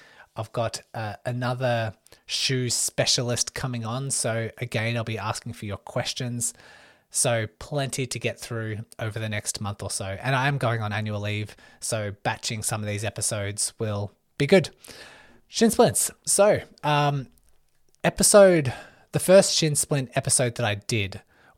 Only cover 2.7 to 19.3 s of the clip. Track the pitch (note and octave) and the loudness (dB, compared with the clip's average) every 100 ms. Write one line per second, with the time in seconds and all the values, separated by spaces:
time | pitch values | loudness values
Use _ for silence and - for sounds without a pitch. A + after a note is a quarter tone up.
2.7 | - - - B2 - A#2+ A#2+ - - C3+ | -2 -2 0 0 0 0 -2 -2 -4 -6
3.7 | A#2+ A2+ B2 C#3 - A#2 A2+ A2 - B2 | -6 -6 -6 -4 -2 -2 -2 -4 -8 -6
4.7 | A2+ A2+ A#2 A2 G#2+ G#2 - A#2+ - G#2 | -2 -2 -2 -4 -4 -6 -6 -10 -10 -8
5.7 | F#2+ - - - - B2 A#2+ - - - | -8 -6 -6 -4 -6 -6 -4 -6 -6 -18
6.7 | - - _ _ - C3 A#2 G#2+ - - | -20 -20 _ _ -2 0 0 -2 -8 -8
7.7 | D3 C3+ - B2+ A#2 A#2 - - A#2 A2 | -4 -4 -4 -6 -4 -4 -6 -8 -8 -6
8.7 | G#2 - - A2 A2 A2 G#2 - - G#2 | -8 -10 -8 -8 -6 -6 -6 -6 -6 -8
9.7 | G2+ F#2+ - F#2+ G2 B2+ C3+ C#3 C#3+ A#2+ | -6 -8 -6 -8 -6 -2 0 0 0 0
10.7 | A#2 G#2+ G#2 G#2+ G#2 G#2 G#2 G#2 - - | -2 -2 -4 -4 -4 -4 -4 -6 -12 -20
11.7 | - - A2+ G#2 G2+ A#2+ A2 - A2 - | -12 -6 -4 -4 -4 -4 -4 -6 -6 -4
12.7 | A2 G#2 G2+ G#2+ - - G#2+ G2+ G#2 - | -4 -4 -4 -4 -4 -4 -2 -4 -4 -6
13.7 | - A2 G2+ G2+ - _ - C#3+ F#3+ - | -4 -4 -4 -6 -10 _ -2 6 6 6
14.7 | - - - - - - - _ - A3+ | -4 -20 -20 -20 -20 -20 -20 _ 2 4
15.7 | A#3 G3+ - - - - - G#3 C#3 - | 6 4 4 -2 -4 0 4 4 4 -2
16.7 | - D3 D3 C#3+ C#3+ B2+ _ - - _ | -6 0 2 2 0 -6 _ -20 -20 _
17.7 | _ _ _ D#3+ - G3 G#3 G3 E3+ C3 | _ _ _ -2 2 6 10 10 8 2
18.7 | - - - _ D3 - | -4 -12 -20 _ 0 8